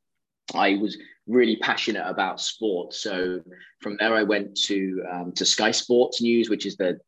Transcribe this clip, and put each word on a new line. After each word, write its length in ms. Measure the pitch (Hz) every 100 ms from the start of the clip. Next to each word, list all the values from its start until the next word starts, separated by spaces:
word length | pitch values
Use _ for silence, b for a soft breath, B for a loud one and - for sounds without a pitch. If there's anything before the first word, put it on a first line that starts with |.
| _ _ _ _ -
I 200 | 82 98
was 240 | 98 104 - B B -
really 300 | 123 113 107
passionate 500 | - 110 - 101 82
about 360 | 95 95 -
sport. 500 | - - 110 90 87
So 480 | - 110 92 92 90 87 92 B B
from 160 | - 104
there, 160 | 110
I 80 | 113
went 320 | 104 104 98 - -
to, 360 | 101 95 92 87
um, 220 | 90 90
to 140 | 90 95
Sky 240 | - 110
Sports 500 | 113 - 120 123 -
News, 300 | 117 117 110
which 160 | 101 101
is 100 | 95
the, 220 | 92 90